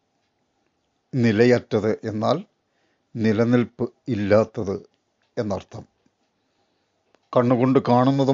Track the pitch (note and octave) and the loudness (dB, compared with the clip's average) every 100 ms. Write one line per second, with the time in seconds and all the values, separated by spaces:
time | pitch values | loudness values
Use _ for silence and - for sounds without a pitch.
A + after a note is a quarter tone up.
0 | _ _ _ _ _ _ _ _ _ _ | _ _ _ _ _ _ _ _ _ _
1 | _ C3+ A#2 G#2 B2 A#2+ - A2 G#2+ G2 | _ -2 0 4 4 4 0 -2 -2 -4
2 | A2 G#2+ A2 D#3 G#3 _ _ _ _ _ | -8 -6 -4 -4 -6 _ _ _ _ _
3 | _ B2+ A2 G#2 A#2 B2 A2+ - A#2+ _ | _ -4 -2 0 0 0 -2 -6 -10 _
4 | - G#2 G2 G#2+ G#2+ - F#2+ F#2 - _ | -8 -6 2 2 0 -6 -8 -8 -12 _
5 | _ _ _ - G#2 F#2+ - A2+ - _ | _ _ _ -10 -6 -8 -10 -20 -20 _
6 | _ _ _ _ _ _ _ _ _ _ | _ _ _ _ _ _ _ _ _ _
7 | _ _ _ B2+ A#2+ B2 B2+ C3+ - B2 | _ _ _ 0 2 2 2 2 2 2
8 | C3 C#3 C3+ | 2 2 0